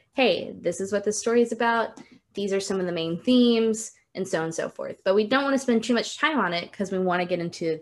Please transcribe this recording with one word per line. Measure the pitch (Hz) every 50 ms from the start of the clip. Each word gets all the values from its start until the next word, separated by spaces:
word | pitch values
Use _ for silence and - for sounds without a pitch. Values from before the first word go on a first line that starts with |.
| _ _ _
hey, | - 262 214 170 - - - - -
this | - 175 175 -
is | 196 196
what | 208 202 202
this | 214 208 -
story | - 233 233 240
is | 233 233
about. | 240 214 240 233 233 226 220 - - - - - - - _ _ _
These | 202 202 190
are | 196 196
some | 196 - 196 190
of | 185
the | 175
main | 175 165 165 165 170 175
themes, | - 254 254 247 240 240 233 226 226 226 220 220 - - - _ _ _ _
and | 180 190
so | 180 - 165
on | 160
and | 165 160
so | - - -
forth. | - - - - - - _
But | 190 190
we | 214 214
don't | 208 262 277 277
wanna | 277 269 262
spend | 269 - 233 226 220
too | - 240
much | 220 214 - - -
time | 285 311 311 254
on | 196 175
it | 170 170 - -
'cause | - - 202 180
we | 190 185
wanna | 185 180 175 180 180
get | 175 180 170
into | 170 170 - - 170 160 156 156